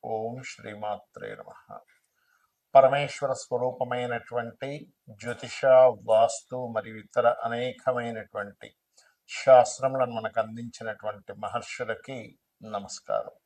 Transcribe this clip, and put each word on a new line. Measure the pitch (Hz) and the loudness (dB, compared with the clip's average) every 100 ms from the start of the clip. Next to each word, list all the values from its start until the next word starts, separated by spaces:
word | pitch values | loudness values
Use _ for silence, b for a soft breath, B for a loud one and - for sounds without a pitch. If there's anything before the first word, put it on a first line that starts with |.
| - | -8
ఓం | 110 113 123 131 | -8 -8 -10 -14
శ్రీమాత్రే | - 113 104 104 101 _ - 53 - | -16 -16 -12 -8 -10 _ -16 -14 -14
నమః. | - - _ - _ _ _ _ _ _ _ _ _ 135 | -18 -20 _ -20 _ _ _ _ _ _ _ _ _ 6
పరమేశ్వర | 131 139 143 - 139 127 | 6 4 -2 -6 -6 -6
స్వరూపమైనటువంటి | - 120 127 127 123 123 123 120 - 120 117 113 135 147 - _ _ 107 | -6 -4 -4 -6 -6 -6 -6 -8 -6 -8 -8 -10 -12 -12 -16 _ _ -14
జ్యోతిష, | 120 117 120 - 139 131 127 110 110 | -12 -10 -12 -2 6 8 8 6 2
వాస్తు | 110 117 - _ 127 123 113 | 4 4 0 _ -10 -6 -6
మరియు | 110 110 | -8 -16
ఇతర | 101 - 120 117 117 | -6 2 2 2 -4
అనేకమైనటువంటి | 120 123 120 - 127 117 110 107 107 101 - - _ _ b b b _ - | -4 -6 -4 -4 -4 -4 -8 -10 -10 -10 -12 -20 _ _ b b b _ -4
శాస్త్రములను | - 127 123 - 135 135 123 117 | 8 8 8 0 -4 -2 -2 -2
మనకు | 110 117 | -6 -4
అందించినటువంటి | 107 113 117 - 113 104 107 104 101 101 | -6 -8 -14 -12 -12 -10 -10 -12 -14 -12
మహర్షులకి | 104 117 107 - 117 110 - 131 110 _ _ _ 110 104 | -8 -8 -10 -10 -8 -8 -8 -14 -14 _ _ _ -12 -10
నమస్కారం. | 101 - - 53 - _ | -10 -16 -4 -4 -4 _